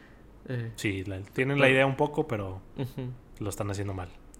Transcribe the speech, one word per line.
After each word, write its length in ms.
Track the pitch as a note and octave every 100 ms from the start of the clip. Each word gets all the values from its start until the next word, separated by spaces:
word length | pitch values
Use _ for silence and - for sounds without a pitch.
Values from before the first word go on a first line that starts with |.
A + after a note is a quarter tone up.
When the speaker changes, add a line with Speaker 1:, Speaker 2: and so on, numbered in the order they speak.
| - - - - -
Speaker 1:
eh, 240 | B2 A2+ A2
Speaker 2:
Sí, 260 | A2 G2
la, 160 | F#2+ F#2+
tienen 380 | G2 - C3 C#3+
Speaker 1:
pero 80 | C3+
Speaker 2:
la 20 |
idea 160 | C3 C3+
un 120 | C3
poco, 320 | D3 - -
pero 320 | A2 F#2+ F#2+ - -
Speaker 1:
Ujú. 340 | B2 - B2 B2 - -
Speaker 2:
lo 100 | G2+
están 200 | - G2+
haciendo 220 | G2 G2+
mal. 140 | F#2+ F2 - - -